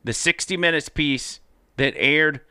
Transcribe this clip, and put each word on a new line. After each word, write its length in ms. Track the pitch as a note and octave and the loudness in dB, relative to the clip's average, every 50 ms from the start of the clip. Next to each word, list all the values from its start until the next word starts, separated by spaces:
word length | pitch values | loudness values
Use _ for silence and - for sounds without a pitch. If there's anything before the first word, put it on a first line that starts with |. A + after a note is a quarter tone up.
| - | -6
the 100 | A#2 A2+ | -6 -4
sixty 440 | - - E3+ E3+ - - - F#3+ F3+ | -2 0 0 0 0 -2 -4 -2 0
Minutes 320 | F3 E3+ E3 D#3 C#3 - | 2 2 2 0 -2 -4
piece 520 | - D#3 D#3 C#3+ C3+ B2+ - - - - _ _ _ _ _ _ _ - | -4 -2 0 0 0 -2 -4 -8 -14 -16 _ _ _ _ _ _ _ 0
that 160 | C3+ C3+ - - | 0 0 0 2
aired 440 | F2 C3+ D3 D3+ D#3 D#3 D3 B2+ - _ | 2 2 4 4 2 2 0 -4 -10 _